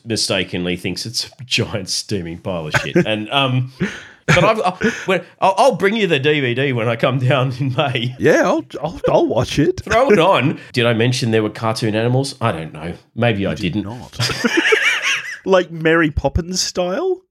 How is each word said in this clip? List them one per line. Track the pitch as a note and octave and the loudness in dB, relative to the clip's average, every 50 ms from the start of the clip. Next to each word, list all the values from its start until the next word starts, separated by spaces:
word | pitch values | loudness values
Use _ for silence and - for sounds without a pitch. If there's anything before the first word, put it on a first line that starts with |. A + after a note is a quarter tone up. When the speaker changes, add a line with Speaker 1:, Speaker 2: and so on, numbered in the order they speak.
| - | -8
Speaker 1:
mistakenly | A2+ A2+ G#2 - - G#2+ F#2+ F2+ - - F2+ F2 F2 F2+ | -6 -4 -2 -2 -2 -2 -2 -2 -2 -4 -4 -4 -4 -4
thinks | F2+ - G2 F2 - - | -4 -4 -6 -6 -6 -8
it's | - A#2+ - - | -8 -8 -8 -8
a | - - - B2+ | -8 -10 -16 -8
giant | B2 - B2+ A2 D#2+ F2+ G#2 F#2 - | -4 -2 -2 -2 -2 -6 -8 -6 -6
steaming | - - - - A2 F#2+ E2+ E2+ E2+ F2 | -6 -6 -6 -4 -4 -4 -4 -6 -10 -10
pile | - G2+ F#2 E2+ D#2+ D2+ | -8 -6 -6 -6 -4 -4
of | D#2 | -4
shit. | - - C#2+ - - E3+ | -4 -2 0 0 0 0
And, | A2 A2 G#2+ G#2+ - | 0 -2 -4 -4 -2
um, | C3+ C#3 C#3 B2+ B2 B2+ B2+ C3 - - F#3 G#3+ - - - - - _ _ - | -2 0 0 2 0 0 -2 -4 -6 -6 -6 -6 -6 -10 -16 -20 -20 _ _ 0
but | D3 F3 E3+ | 2 4 4
I've, | G#3 A3+ A3 | 4 2 2
I, | - F#3 F3+ - - A#3 A#3 - - | 0 -2 -2 -2 -2 -2 -2 -2 -2
when, | - F#3+ E3+ - - - - | -2 -2 -2 -2 -6 -4 0
I'll, | - F#3 - - | 2 2 4 4
I'll | A#3+ C#4 A3+ | 4 4 4
bring | D#3+ F#3+ G3 A3 | 4 2 0 2
you | A#3 G3+ | 2 2
the | E3+ E3 C3 | 2 2 2
D | B2+ D3+ D3+ D3 | 2 2 2 2
V | C3+ B2 A#2+ | 2 0 0
D | B2+ C#3 C#3+ B2+ | 0 0 0 0
when | A#2 A2 A#2+ | 0 0 0
I | A2+ | 0
come | A2+ - C#3 B2 C3 | 0 2 2 2 2
down | B2+ B2+ D3 C3 B2+ C#3 B2 - | 2 2 2 2 2 0 -2 -2
in | C#3+ C3+ B2+ | -2 -2 0
May. | - D#3 C#3 B2+ A#2+ A#2 B2 B2+ - | 0 0 0 0 -2 -4 -4 -2 2
Speaker 2:
Yeah, | - D3 G3+ E4 C#4 | 4 4 6 6 4
I'll, | F3+ B3+ E4 - - - - | 2 2 0 -2 -6 -8 -8
I'll, | C#3+ D#3 G3+ C#4+ - - | -8 -8 -6 -4 0 2
I'll | C#3+ D#3+ E4+ | 2 4 2
watch | C#4+ - A2 A#2+ - - - | 2 2 0 0 0 0 0
it. | C#3+ - F#4 - - | 2 2 0 -2 -2
Speaker 1:
Throw | - G#3+ A3+ C4+ C#4+ G#3 | 0 2 4 4 6 6
it | F#3+ | 6
on. | E3 F#3+ F#3 C3+ A#2+ D#3 D#3+ - - - - | 6 6 4 4 2 0 0 -4 -8 -6 -2
Did | B2+ A#2 | 0 2
I | A#2+ A#2 | 2 4
mention | G#2+ A#2 B2+ B2+ B2+ B2+ A2+ A2 | 4 2 2 2 0 0 2 2
there | A2 G#2+ | 2 2
were | G#2 | 0
cartoon | - - A#2 A2 A2 - A#2+ A2 G#2 | -2 -4 -4 -4 -2 -2 -2 0 0
animals? | A2 A2+ B2 B2 C3 C3+ C3+ - - | 0 0 2 2 0 0 -2 -4 -2
I | - A#2 F2 | -2 -2 -2
don't | D#2+ D#2+ D#2 - | -2 -6 -10 -12
know. | - - E2+ E2+ - _ _ - | -10 -10 -10 -10 -12 _ _ -4
Maybe | A2 A2+ A#2 A2 G2 G2 | 0 0 0 2 0 -2
I | F2+ | -2
Speaker 2:
You | D#2+ | -2
did | - G2 F2 D2+ | -2 -2 -2 -2
Speaker 1:
didn't. | G#2+ F#2+ | -4 -4
Speaker 2:
not. | G2 A#2+ B2 - - - - | -6 -10 -14 -16 -12 -6 -4
Speaker 1:
<laughs> | A#2+ - - - - - - - - - - - - - - - - - - - - - - - - | -4 -4 -2 -2 -2 -2 0 0 0 2 2 2 2 0 0 0 -2 -4 -4 -4 -6 -10 -12 -8 -2
Speaker 2:
Like | F#3 F#3+ F3+ F3+ D#3+ E3 | 2 2 2 2 0 -4
Mary | D#3+ D#3+ D#3+ E3 E3+ E3+ D#3+ - | -2 0 2 4 4 2 2 0
Poppins | - - C3+ - - E3 E3+ F#3 F#3 | -2 -2 0 0 -2 -4 -4 -4 -4
style? | - - - F#3+ F3+ F3+ F#3 C4 F4+ F#4+ F4+ F#4 - _ | -4 -4 -4 -4 -4 -4 -2 -2 -2 -2 -4 -4 -8 _